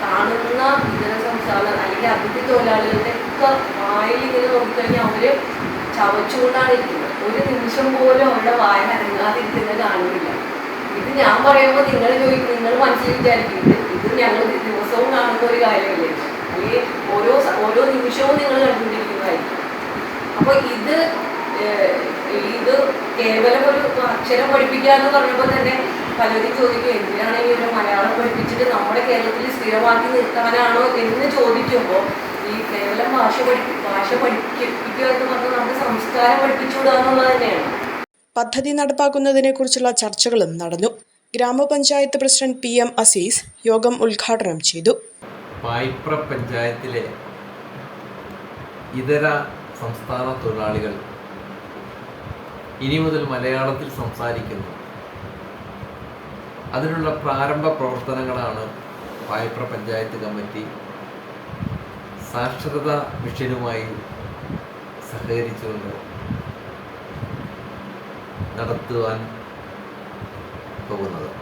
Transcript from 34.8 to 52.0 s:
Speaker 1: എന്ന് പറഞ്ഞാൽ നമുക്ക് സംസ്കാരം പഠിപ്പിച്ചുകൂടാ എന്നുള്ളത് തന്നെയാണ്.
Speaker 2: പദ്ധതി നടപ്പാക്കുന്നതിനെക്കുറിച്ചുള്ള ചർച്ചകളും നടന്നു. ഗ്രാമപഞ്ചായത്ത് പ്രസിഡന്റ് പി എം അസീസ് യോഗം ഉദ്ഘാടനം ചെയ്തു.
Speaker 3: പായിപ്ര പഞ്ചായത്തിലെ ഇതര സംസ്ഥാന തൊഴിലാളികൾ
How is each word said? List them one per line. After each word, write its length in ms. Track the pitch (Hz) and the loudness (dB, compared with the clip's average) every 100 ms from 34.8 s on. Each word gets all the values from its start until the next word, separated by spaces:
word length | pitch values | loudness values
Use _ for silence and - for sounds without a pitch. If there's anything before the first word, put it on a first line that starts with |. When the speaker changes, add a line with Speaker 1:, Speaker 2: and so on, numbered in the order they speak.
| 226 247 262 | -6 -2 2
Speaker 1:
എന്ന് 200 | 254 247 | 2 2
പറഞ്ഞാൽ 260 | 247 247 247 | 0 0 0
നമുക്ക് 180 | 233 254 269 | -2 -2 0
സംസ്കാരം 520 | 220 - 247 240 269 | -2 -2 4 6 6
പഠിപ്പിച്ചുകൂടാ 480 | 269 262 262 269 269 | 4 2 0 2 4
എന്നുള്ളത് 400 | 269 262 262 262 | 6 6 4 6
തന്നെയാണ്. 320 | 247 233 - - - - - - _ _ - | 4 2 0 -2 -4 -6 -8 -10 _ _ -4
Speaker 2:
പദ്ധതി 340 | 233 247 277 | -2 0 0
നടപ്പാക്കുന്നതിനെക്കുറിച്ചുള്ള 1200 | 294 285 277 285 277 277 269 269 269 262 262 247 | 0 0 4 4 4 4 6 6 4 2 2 2
ചർച്ചകളും 680 | 247 214 202 240 233 170 165 | 2 -2 0 2 4 2 -2
നടന്നു. 300 | 170 170 220 226 _ _ _ 240 | -6 0 -2 -2 _ _ _ -2
ഗ്രാമപഞ്ചായത്ത് 840 | 247 254 285 285 277 285 277 277 | 0 2 2 4 4 4 2 2
പ്രസിഡന്റ് 400 | 269 - 269 254 | 2 2 2 -2
പി 100 | 247 | 0
എം 220 | 240 240 240 | 2 2 2
അസീസ് 460 | 220 196 185 - - - 226 | 2 2 0 -2 -4 -6 2
യോഗം 380 | 226 240 247 | 4 4 2
ഉദ്ഘാടനം 560 | 226 208 - 220 202 160 | 0 0 -2 0 0 -2
ചെയ്തു. 320 | - 165 170 277 - - - - - - | -2 2 2 2 -2 -20 -18 -18 -16 -10
Speaker 3:
പായിപ്ര 520 | 117 120 131 131 151 151 | -6 -2 -4 -4 -4 -4
പഞ്ചായത്തിലെ 880 | - 131 117 120 117 113 127 120 107 - - - - - - - - - - - - - - - - - - | -2 -6 -4 -4 -4 -4 -6 -6 -6 -10 -14 -16 -16 -16 -16 -16 -14 -16 -16 -14 -14 -14 -16 -16 -16 -16 -10
ഇതര 320 | 131 123 147 151 - - - - - | -8 0 2 2 0 -4 -10 -16 -10
സംസ്ഥാന 440 | 120 113 - 123 127 127 | -10 -10 -8 -4 -4 -4
തൊഴിലാളികൾ 520 | 117 107 107 107 104 98 - - - - - - - - - - | -4 -2 -2 -2 -4 -8 -12 -16 -16 -16 -14 -16 -14 -14 -14 -16